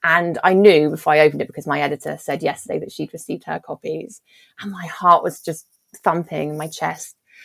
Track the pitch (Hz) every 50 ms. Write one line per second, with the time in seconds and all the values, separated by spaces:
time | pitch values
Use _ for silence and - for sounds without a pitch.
0 | - 170 165 170 175 170 165 - - 185 190 190 202 208 180 156 151 151 147 160
1 | - - 151 151 151 151 147 139 135 127 - - - 160 143 143 147 143 147 143
2 | - 156 147 156 - - 143 - 156 151 143 - - - - - 160 190 - -
3 | 156 151 - 165 - - 165 165 _ - 160 165 _ - 156 151 _ 156 156 160
4 | 165 - 208 - _ _ _ _ _ _ _ _ - 208 196 180 180 165 - -
5 | - 180 175 170 - 175 165 - - - 160 - - _ _ _ _ _ _ -
6 | _ - 165 170 170 165 165 151 151 151 151 151 151 160 156 - 160 160 156 156
7 | - - - _ _ _ _ _